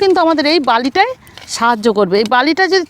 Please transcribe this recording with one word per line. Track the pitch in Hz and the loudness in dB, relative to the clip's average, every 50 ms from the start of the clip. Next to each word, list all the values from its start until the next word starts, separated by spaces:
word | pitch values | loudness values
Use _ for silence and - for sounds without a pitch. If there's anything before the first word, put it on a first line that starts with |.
কিন্তু | 392 392 359 370 330 | 2 2 2 2 2
আমাদের | 330 330 294 277 294 320 | 0 0 0 0 0 0
এই | 349 262 240 | 0 0 0
বালিটাই | 226 233 254 269 - 370 415 508 508 - - - - - - - - | 0 0 0 -2 0 0 0 0 -2 -8 -16 -20 -20 -20 -16 -12 -6
সাহায্য | - 233 233 240 214 208 233 202 208 | -2 0 0 0 0 0 0 0 0
করবে। | 202 175 185 202 | 0 0 0 0
এই | 226 214 254 | 0 0 0
বালিটা | 247 262 302 320 - 381 330 381 | 0 0 0 0 0 0 0 0
যদি | 381 330 | -2 0